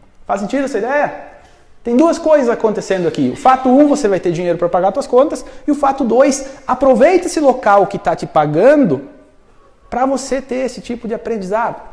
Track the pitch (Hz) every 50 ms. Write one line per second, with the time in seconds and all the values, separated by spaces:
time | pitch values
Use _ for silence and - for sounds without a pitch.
0 | _ _ _ - - - 202 196 208 190 - 277 277 254 - 202 214 247 285 294
1 | 277 - - - - - - - - _ _ _ _ _ - - - 233 240 254
2 | 320 339 311 330 - 311 311 294 254 233 226 226 - 220 190 - - - 190 180
3 | 175 - - - 135 123 120 - - 262 262 254 - 254 254 277 302 285 285 285
4 | - 202 196 170 - 185 165 160 180 175 170 170 175 170 185 180 180 196 196 285
5 | - - 247 247 285 - 320 - - - - - - 294 294 285 - - 269 -
6 | 277 214 226 247 285 302 269 - - - - - - - 247 254 277 269 254 208
7 | 262 330 381 349 359 - - 330 294 269 233 - - 214 202 202 190 - - 180
8 | - 180 165 - - 160 - 160 151 147 147 160 208 262 302 294 269 175 131 127
9 | - - - - - _ _ _ _ _ _ _ _ _ _ _ _ - - 233
10 | 262 269 277 254 269 - 254 - - - 240 254 262 226 - 202 - - 240 233
11 | - 208 226 220 - 220 226 214 185 180 202 220 233 190 - - - -